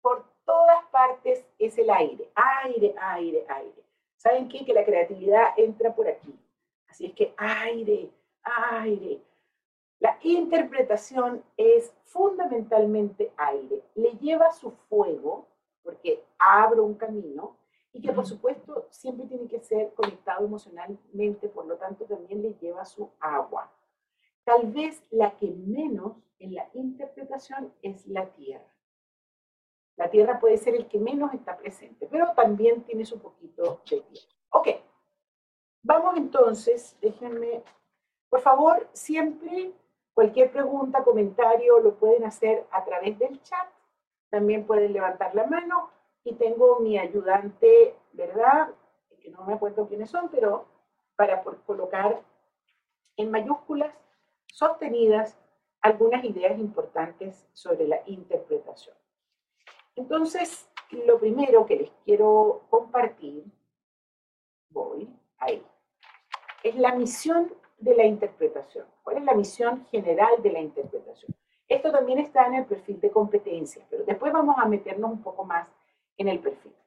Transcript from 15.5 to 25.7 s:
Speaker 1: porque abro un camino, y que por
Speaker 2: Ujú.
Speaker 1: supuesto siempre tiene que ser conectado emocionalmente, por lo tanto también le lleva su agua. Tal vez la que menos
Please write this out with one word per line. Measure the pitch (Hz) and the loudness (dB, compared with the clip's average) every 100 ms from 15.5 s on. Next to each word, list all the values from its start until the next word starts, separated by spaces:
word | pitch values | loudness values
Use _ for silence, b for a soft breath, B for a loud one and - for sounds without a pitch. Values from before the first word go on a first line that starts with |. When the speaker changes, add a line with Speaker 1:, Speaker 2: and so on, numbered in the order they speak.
| _ _ _ | _ _ _
Speaker 1:
porque | 170 - 175 - _ _ | -18 -10 -4 -4 _ _
abro | 185 202 220 226 | 4 6 6 4
un | 214 | 0
camino, | 208 220 214 165 143 190 _ _ _ _ 247 | -2 -8 -8 -12 -14 -16 _ _ _ _ -10
y | |
que | - | -4
por | - | -4
Speaker 2:
Ujú. | - | -6
Speaker 1:
supuesto | 208 247 277 - 302 - | -4 -4 -6 -10 -12 -12
siempre | _ 254 247 254 | _ -14 -14 -14
tiene | 254 233 | -14 -12
que | 226 | -14
ser | - 214 208 | -6 -4 -4
conectado | - 208 190 - 185 | -6 -6 -6 -10 -8
emocionalmente, | 208 208 - 170 180 202 _ 202 208 202 208 | -8 -8 -16 -18 -16 -16 _ -6 -6 -4 -12
por | - | -12
lo | 165 170 | -12 -12
tanto | 190 196 | -12 -14
también | - 196 180 208 | -12 -12 -12 -10
le | 214 | -10
lleva | 208 170 175 | -10 -12 -12
su | 160 - 208 _ | -16 -16 -18 _
agua. | 156 143 - - - _ _ _ _ _ _ _ | -8 -6 -8 -12 -14 _ _ _ _ _ _ _
Tal | - 240 226 | 2 2 2
vez | 277 311 - _ | -6 -8 -10 _
la | 220 202 | 0 0
que | - 196 | -2 -10
menos | 180 190 | -8 -8